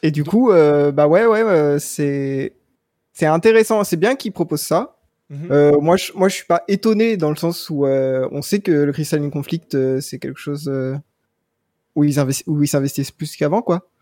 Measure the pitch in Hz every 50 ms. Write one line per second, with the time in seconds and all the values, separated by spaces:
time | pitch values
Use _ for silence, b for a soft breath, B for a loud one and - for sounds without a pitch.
0 | - 156 151 147 147 - - 220 254 240 196 170 156 147 147 147 143 147 143 143
1 | 147 147 160 185 226 233 220 214 226 220 190 160 151 147 143 147 - - - -
2 | 151 143 139 139 139 135 135 135 139 - _ _ _ _ _ _ _ _ _ _
3 | _ _ _ - 175 151 156 170 170 226 220 226 220 - 226 214 208 - - 165
4 | 170 220 262 269 - 226 - - 175 170 156 143 - - 165 170 240 339 _ _
5 | _ _ _ _ _ _ 143 143 156 175 131 143 147 147 147 147 143 160 175 190
6 | - - - - 185 196 196 - - _ 170 170 - - 196 196 - 220 220 208
7 | 226 233 220 190 160 151 151 - - 165 175 - - - 165 143 143 135 135 135
8 | 131 131 131 131 131 - - 143 147 - - 202 202 - 160 147 147 143 143 151
9 | 151 - - 156 147 143 139 147 139 - - 165 _ _ - 139 131 131 131 131
10 | 120 - - 127 - - - - - - 143 143 147 143 139 135 131 131 135 143
11 | 147 _ _ _ _ _ _ _ _ _ _ _ _ _ _ _ _ _ _ 147
12 | 147 147 143 143 143 131 135 - - - 160 147 143 143 - 147 135 139 - -
13 | 139 - - _ 160 151 - - 151 147 160 220 240 - 175 175 - _ _ _